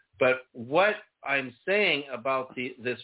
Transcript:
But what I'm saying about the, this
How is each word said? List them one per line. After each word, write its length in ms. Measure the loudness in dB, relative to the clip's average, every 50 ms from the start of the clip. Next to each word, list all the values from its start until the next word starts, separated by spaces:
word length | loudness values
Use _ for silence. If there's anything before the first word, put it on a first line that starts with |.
| _ _ _ 2
But 220 | 4 4 4 2 -2 _ -14
what 420 | -12 -6 0 2 4 4 4 2 -2 -6 _ _ _ -4
I'm 260 | -2 -2 -2 -2 -4 -10 _ -2
saying 360 | 0 2 2 4 2 2 0 -2 -6 -8
about 420 | -4 -2 0 0 0 -2 -4 -6
the, 180 | -6 -6 -6 -8 -6
this 180 | -6 -6 -6 -6